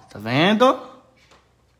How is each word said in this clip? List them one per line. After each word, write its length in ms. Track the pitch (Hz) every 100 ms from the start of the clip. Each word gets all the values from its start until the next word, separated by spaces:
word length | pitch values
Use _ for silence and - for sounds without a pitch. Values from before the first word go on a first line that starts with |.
| -
tá 80 | 104
vendo? 600 | 110 131 185 214 254 262 - - _ _ _ _ _ _ _